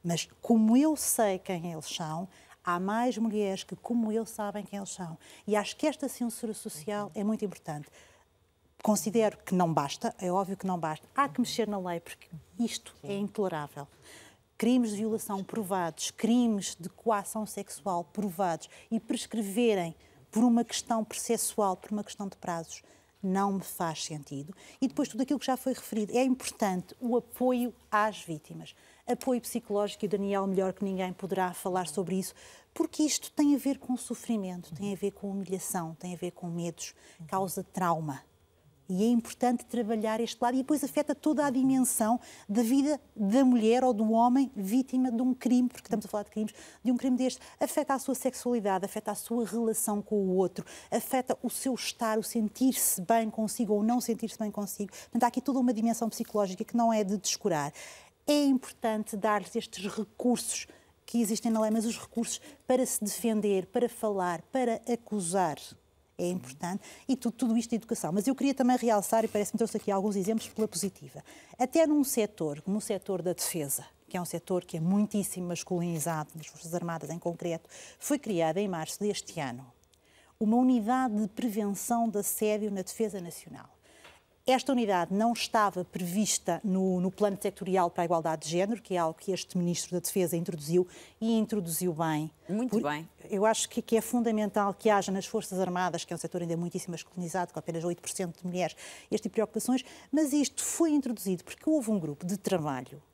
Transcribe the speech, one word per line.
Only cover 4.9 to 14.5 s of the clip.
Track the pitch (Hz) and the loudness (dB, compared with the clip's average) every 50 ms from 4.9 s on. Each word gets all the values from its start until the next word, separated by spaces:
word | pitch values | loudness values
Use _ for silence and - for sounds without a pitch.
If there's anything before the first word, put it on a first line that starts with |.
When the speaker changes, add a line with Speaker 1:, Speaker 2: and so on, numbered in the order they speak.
| - - 185 160 160 - - - - - _ | -10 -10 -10 -10 -10 -14 -16 -20 -20 -12 _
Speaker 1:
E | - 208 | 0 0
acho | 208 202 - - | 0 0 -2 -4
que | - - | 0 0
esta | 311 277 - - 254 | 0 0 0 -6 -6
censura | - - 247 233 - - - 220 208 | -4 -4 -4 -4 -4 -6 -6 -6 -6
social | - - 220 - 147 156 214 208 208 208 196 - | -8 -10 -12 -12 -10 -8 -6 -4 -4 -4 -6 -4
é | 214 196 | -2 0
muito | 208 220 214 214 | 0 0 0 -2
importante. | 196 - - _ - 151 147 147 - _ - - - - _ _ _ _ _ _ _ _ _ _ _ _ - | -6 -6 -8 _ -8 -8 -8 -10 -14 _ -20 -20 -20 -20 _ _ _ _ _ _ _ _ _ _ _ _ -2
Considero | - - 214 202 - 220 180 233 220 202 208 - - | 2 2 2 2 2 0 2 4 4 4 2 -2 -4
que | - 185 | 0 4
não | 180 180 165 160 | 4 4 6 4
basta, | 165 143 143 - - - 233 - - | 2 2 2 -4 -4 -4 -6 -4 -4
é | 196 180 | -2 0
óbvio | 175 196 196 180 196 | 0 0 0 -2 -6
que | 185 - | -6 -4
não | 190 180 175 | -4 -4 -2
basta. | 165 160 156 - - - _ | -2 -4 -6 -8 -10 -6 _
Há | - 285 | -2 -2
que | 262 262 - | 0 0 -2
mexer | 240 - - - 220 | -2 0 0 -2 -2
na | 208 208 196 | -2 -2 -6
lei, | 185 180 170 170 | -4 -4 -6 -6
porque | - - - _ - _ - 151 - _ - 185 | -8 -12 -20 _ -20 _ -20 -20 -20 _ -4 -4
isto | 233 220 - - _ - - - - | -4 -2 -2 -8 _ -16 -20 -16 -8
é | 143 202 | -6 -4
intolerável. | 196 208 196 - - 202 185 175 151 147 143 - 147 143 - _ _ - - - - - - - _ _ _ | -4 -4 -4 -2 -2 -2 -2 -2 -4 -6 -8 -10 -14 -14 -14 _ _ -20 -20 -20 -20 -20 -20 -20 _ _ _